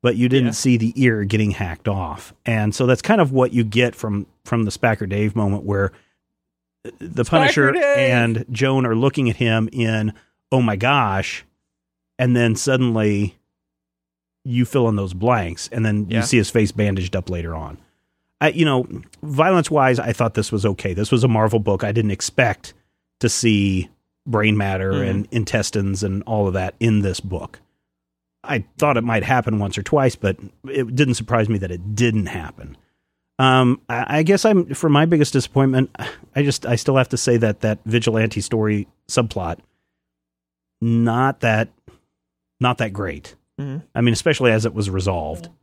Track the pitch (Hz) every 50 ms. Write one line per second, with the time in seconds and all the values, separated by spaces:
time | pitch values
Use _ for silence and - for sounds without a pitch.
0 | - 123 117 110 120 127 127 135 123 120 110 - - 131 123 113 113 113 - -
1 | 131 123 113 107 104 98 104 107 107 104 95 - 104 87 80 - _ 110 101 98
2 | 90 78 76 - - - - _ _ - 117 110 107 104 101 - 131 123 127 117
3 | - - 214 214 170 135 131 131 127 127 - 123 117 107 104 117 123 120 113 -
4 | - 110 101 101 98 _ _ _ _ - - 117 113 104 - - - 120 110 -
5 | 107 95 101 101 107 107 104 117 107 101 98 104 - 95 101 98 98 92 - _
6 | _ _ _ _ _ _ _ _ _ _ _ _ _ _ _ _ _ 117 - _
7 | - 170 170 - - - - 160 - - 294 156 139 135 - 359 294 285 285 -
8 | 135 127 - 120 117 117 113 110 104 - 127 107 131 135 135 135 127 120 113 113
9 | 123 139 - - 135 120 104 - 123 117 113 113 113 110 - 131 117 110 110 110
10 | 107 107 104 - _ _ _ _ _ _ - 131 123 113 104 95 110 123 143 143
11 | 123 104 95 98 95 - - - - _ _ _ _ _ _ _ _ _ _ _
12 | _ _ _ _ 127 123 123 120 120 117 113 107 - 139 131 127 127 123 113 113
13 | 107 104 104 101 104 95 - _ _ _ _ _ _ _ _ _ _ _ _ _
14 | _ _ _ _ _ _ _ _ _ 135 120 123 123 - - 143 120 113 110 101
15 | 98 95 92 90 104 120 123 113 92 85 87 - - - - - 113 110 104 104
16 | 104 90 110 113 117 120 - 120 101 - - 117 110 101 - - 107 104 95 95
17 | 92 92 - 95 90 - 92 87 82 82 82 78 78 71 73 - _ _ _ _
18 | _ _ _ _ _ _ _ _ 151 156 - 165 165 151 139 127 127 - - -
19 | - - - _ - 151 143 135 156 180 190 175 156 - 156 151 135 131 127 117
20 | - 120 110 - 123 113 - - 104 - - 104 98 110 98 - - 101 90 90
21 | 107 - - 123 120 127 113 110 110 107 110 113 104 107 101 92 - 104 101 117
22 | 110 107 98 - - - - - 127 110 98 - - - - _ _ _ _ _
23 | _ _ _ _ - 117 - - - 117 110 104 101 98 95 92 90 - _ _
24 | _ _ _ _ _ 139 117 107 104 107 107 104 101 98 95 95 95 95 95 98
25 | 98 95 95 98 104 - - 117 104 - - 117 98 - - 107 98 98 98 95
26 | 104 98 95 101 - - 113 107 101 98 90 95 92 95 - _ 117 117 110 104
27 | 101 98 90 - - 95 92 85 - - - - _ _ _ _ _ _ _ _
28 | _ _ _ _ _ _ _ _ - - 147 120 95 _ _ - - 147 139 120
29 | 113 120 113 110 - - 131 127 120 - 110 107 104 98 - - 95 - - 147
30 | 135 127 - - - 98 92 - - 101 _ _ _ 135 139 143 131 110 127 127
31 | 147 131 120 - 113 - 123 117 110 107 113 101 95 90 87 87 90 104 107 104
32 | 123 120 110 110 98 80 - 98 80 73 - - - 69 67 _ _ _ _ _
33 | _ _ _ _ _ _ _ - 131 131 127 131 131 123 127 - _ _ 117 117
34 | 123 - 131 151 160 160 196 196 - 220 214 190 175 - 135 - - 160 143 143
35 | 156 165 175 156 147 - - 139 120 - _ 139 139 135 127 131 131 - _ -
36 | - - - - - _ _ 135 143 143 135 - - - 120 110 - - 135 135
37 | 127 - - 117 - - 120 117 113 107 101 - - 110 107 - _ 110 107 120
38 | 110 - 110 113 110 113 - 107 98 - - 110 107 107 107 104 101 _ _ _
39 | _ _ - - 120 110 - 101 90 82 85 - _ _ _ _ _ _ _ _
40 | _ _ _ _ _ _ _ _ _ _ _ _ _ _ _ _ 117 117 117 117
41 | 117 117 113 120 127 135 127 _ - 117 110 107 117 - _ _ _ - - _
42 | _ _ _ _ _ _ _ _ _ _ _ _ 127 123 123 - 123 110 98 101
43 | 101 90 73 71 - - - _ _ _ _ - 139 143 131 156 - _ _ 117
44 | 120 120 113 - - 170 147 - 131 120 110 110 110 117 - 110 104 98 92 95
45 | 92 101 92 85 78 78 80 - - - _ _